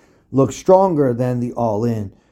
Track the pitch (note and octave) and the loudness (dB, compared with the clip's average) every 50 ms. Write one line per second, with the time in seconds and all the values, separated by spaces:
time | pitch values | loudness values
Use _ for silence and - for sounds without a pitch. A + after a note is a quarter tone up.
0 | _ _ _ _ _ - A#2+ C3+ C3+ - - - - F#3 F#3 F#3+ G3 F#3+ E3 D3 | _ _ _ _ _ -4 0 0 0 0 -2 -4 2 4 4 6 4 2 2 0
1 | C#3 B2+ A#2+ A#2 B2+ B2 B2 B2 B2 A#2+ - A#2 A#2 A2+ G#2 G#2 A#2 A#2+ A2+ G#2+ | 0 0 0 -2 -2 -2 -2 -4 -6 -6 -4 -4 -2 -2 -2 -2 -2 -2 -4 -4
2 | G#2 G2 - _ _ _ | -8 -10 -14 _ _ _